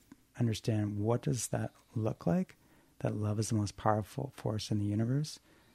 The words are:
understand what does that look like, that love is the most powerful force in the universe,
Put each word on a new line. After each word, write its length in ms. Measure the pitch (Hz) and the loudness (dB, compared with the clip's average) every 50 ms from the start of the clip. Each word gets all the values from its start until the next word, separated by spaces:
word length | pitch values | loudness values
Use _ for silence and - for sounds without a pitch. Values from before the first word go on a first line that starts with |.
| _ - - _ _ _ - - | _ -20 -20 _ _ _ -2 0
understand 580 | 123 113 107 - - - 110 104 107 104 104 101 | 2 2 2 0 0 0 2 2 2 0 0 0
what 220 | 101 110 120 123 | 2 2 2 2
does 260 | - 151 135 117 - - | 2 0 -2 0 -2 -2
that 240 | - 113 110 - - - - _ - | -2 -2 -2 -2 -6 -12 -20 _ -4
look 300 | 113 110 107 - - - 175 | -2 -2 -2 -2 -2 0 2
like, 280 | 170 180 185 - - _ _ - - - _ _ _ - | 2 2 0 -2 -8 _ _ -20 -20 -20 _ _ _ -4
that 160 | - 117 113 | -2 -2 0
love 240 | 107 107 104 104 107 | 0 0 0 0 0
is 100 | 107 - | 0 0
the 60 | 117 | 2
most 220 | 107 101 98 - - | 0 0 0 -4 -2
powerful 540 | - 110 107 107 101 - - - 131 131 - | 2 2 2 2 0 -4 -6 -6 -6 -6 -8
force 360 | - - 123 110 107 - - | -6 -4 -2 -2 -2 -2 -2
in 80 | 113 104 | 0 0
the 60 | 101 | 0
universe, 540 | 104 104 107 113 117 131 143 151 151 - - _ _ - - - _ _ | 2 2 2 2 2 0 0 -2 -4 -8 -14 _ _ -20 -20 -20 _ _